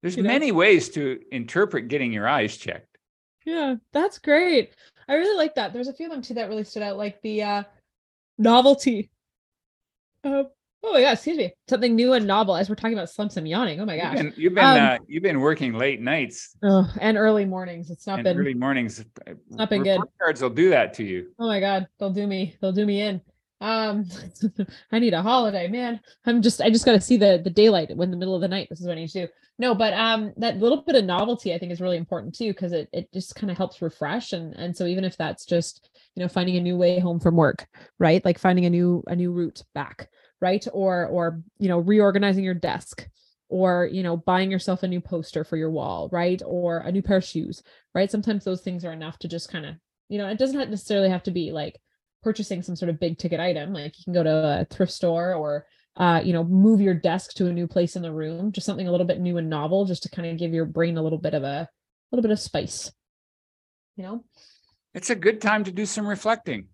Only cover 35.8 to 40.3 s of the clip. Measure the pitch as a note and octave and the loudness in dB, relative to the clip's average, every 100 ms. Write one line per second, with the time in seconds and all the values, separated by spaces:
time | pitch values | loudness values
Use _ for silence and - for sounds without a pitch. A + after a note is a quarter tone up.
35.8 | _ _ _ - F3+ - F3+ F3+ F3 F3+ | _ _ _ -8 -4 -2 0 0 0 2
36.8 | F3+ F3+ F3+ E3+ E3 E3 D3+ - - - | 2 2 0 2 2 4 4 2 -10 -20
37.8 | - _ E3+ F3 - F3 F#3+ F3+ F3 F3 | -20 _ 4 4 2 2 2 4 4 4
38.8 | F3 F3 - F3 F3+ F3 E3+ - - - | 2 2 -2 -2 -2 -2 -4 -6 -14 -12
39.8 | C#3+ - - _ _ | -12 -14 -20 _ _